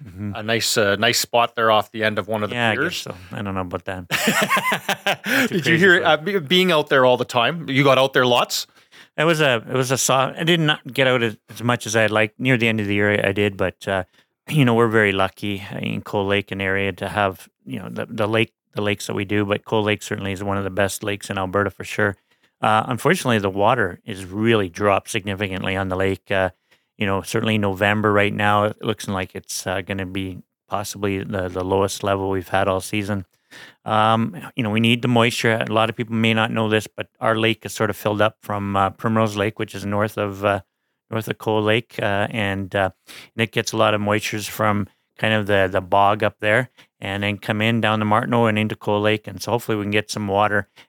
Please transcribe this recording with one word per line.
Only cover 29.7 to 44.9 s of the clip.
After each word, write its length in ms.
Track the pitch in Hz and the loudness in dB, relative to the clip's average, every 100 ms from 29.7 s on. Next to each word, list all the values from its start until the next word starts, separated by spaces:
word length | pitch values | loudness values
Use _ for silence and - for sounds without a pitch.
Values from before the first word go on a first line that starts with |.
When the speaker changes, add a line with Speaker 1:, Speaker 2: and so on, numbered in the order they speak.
| 95 | -6
Speaker 1:
gonna 240 | 92 98 | -6 -8
be 380 | 92 95 95 90 - _ - | -6 -6 -8 -10 -18 _ -8
possibly 560 | 98 101 101 101 95 | -6 -6 -4 -2 -2
the, 240 | 101 101 90 | -4 -4 -4
the 160 | 90 | -4
lowest 380 | 92 98 98 - | -2 0 0 -2
level 260 | 101 98 98 | -2 -2 -2
we've 220 | 95 90 | -4 -2
had 180 | 95 98 | -2 0
all 140 | 95 | -2
season. 420 | - 107 98 101 92 _ _ - - _ - | -4 -6 -4 -6 -8 _ _ -20 -20 _ -2
Um, 500 | 107 110 113 113 165 - - | 2 4 2 0 -6 -10 -4
you 60 | |
know, 80 | 113 | -2
we 100 | 107 | 2
need 220 | 117 120 | 2 2
the 60 | 127 | 2
moisture. 560 | 120 117 - 120 113 - | 4 4 2 0 0 0
A 60 | |
lot 160 | 107 110 | 0 0
of 80 | 117 | -2
people 180 | 113 | -4
may 200 | 113 113 | 0 2
not 160 | 113 113 | 2 0
know 180 | 117 110 | 0 2
this, 180 | 107 - | 0 -2
but 200 | - - - | -12 -12 -2
our 160 | 117 110 | 0 2
lake 280 | 113 110 | 2 0
is 80 | 101 | -4
sort 160 | - 110 | -2 -2
of 80 | 101 | 0
filled 240 | 107 104 | -2 2
up 160 | 107 - | 2 0
from, 340 | - 104 101 98 | -6 -4 0 2
uh, 140 | 95 | 0
Primrose 460 | - 117 110 110 104 | 0 0 2 2 0
Lake, 220 | 104 - | -2 -4
which 160 | 107 | -8
is 120 | 101 101 | -6 -4
north 320 | 101 107 - | -2 -2 -2
of, 260 | 104 95 | -6 -2
uh, 160 | 101 98 - _ _ _ - | 0 0 -4 _ _ _ -8
north 180 | 110 110 | -8 -6
of 100 | - | -6
Cold 260 | - 107 | 0 2
Lake, 300 | 107 113 - - | 2 0 -2 -4
uh, 240 | 110 101 104 | -2 0 -2
and, 440 | 117 101 98 95 | -2 -2 -4 -2
uh, 160 | 101 92 - - | 0 0 -4 -20
and 360 | - - - | -20 -10 -4
it 100 | 113 | -2
gets 200 | 120 110 | -2 -2
a 40 | 113 | 0
lot 180 | 110 | 2
of 60 | 107 | 2
moistures 480 | 104 107 - 107 101 | 0 0 -2 -6 -8
from 400 | - 107 101 98 | -2 0 0 -4